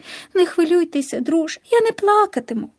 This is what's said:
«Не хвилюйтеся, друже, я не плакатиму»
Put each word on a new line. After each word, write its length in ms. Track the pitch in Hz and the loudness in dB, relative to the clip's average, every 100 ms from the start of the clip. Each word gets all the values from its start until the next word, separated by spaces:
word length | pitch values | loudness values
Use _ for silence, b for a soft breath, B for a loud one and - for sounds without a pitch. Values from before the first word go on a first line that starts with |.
| B B B | B B B
«Не 120 | 381 349 | 0 0
хвилюйтеся, 760 | - 330 349 330 285 277 - | 2 2 2 0 -4 -4 -6
друже, 400 | 254 330 320 - - | -2 0 -2 -6 -2
я 100 | 466 | 0
не 120 | 453 | 0
плакатиму» 800 | 453 403 415 415 262 233 226 - | 0 2 2 2 -2 -6 -8 -8